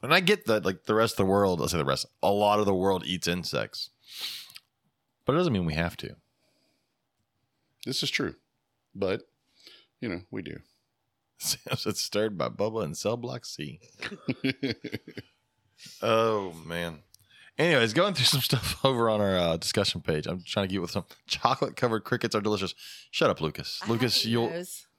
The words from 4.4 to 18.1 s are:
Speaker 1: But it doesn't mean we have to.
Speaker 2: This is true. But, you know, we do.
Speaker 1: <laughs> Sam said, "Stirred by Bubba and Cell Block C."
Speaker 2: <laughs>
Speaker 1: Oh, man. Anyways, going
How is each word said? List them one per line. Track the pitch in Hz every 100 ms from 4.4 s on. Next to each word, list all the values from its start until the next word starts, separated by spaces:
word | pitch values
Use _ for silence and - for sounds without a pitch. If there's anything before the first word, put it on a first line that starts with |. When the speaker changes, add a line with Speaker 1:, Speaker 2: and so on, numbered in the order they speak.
| - - _ _ _ _ _ _
Speaker 1:
But | -
it | 143
doesn't | 180
mean | 107
we | 85
have | 76 85 -
to. | - - _ _ _ _ _ _ _ _ _ _ _ _ _ _ _ _ -
Speaker 2:
This | 131
is | -
true. | - 110 - _ _ _ _ _
But, | 101 98 101 - _ _ _ - - _ _
you | 120
know, | 90 95
we | 107
do. | 85 76 - _ _ _
Speaker 1:
<laughs> | _ _ _ _
Sam | - - - -
said, | - 98
"Stirred | - 101 110 98
by | 62
Bubba | 58 104 110
and | 87 82
Cell | 101 120
Block | 120 123
C." | - - 71 - - _ - 202 - 127
Speaker 2:
<laughs> | 135 131 135 113 - 104 - - - _ _ _ _ _ - -
Speaker 1:
Oh, | 107 113 113 110 95 82
man. | 80 85 85 78 _ _ _ - - -
Anyways, | 160 147 113
going | 113 196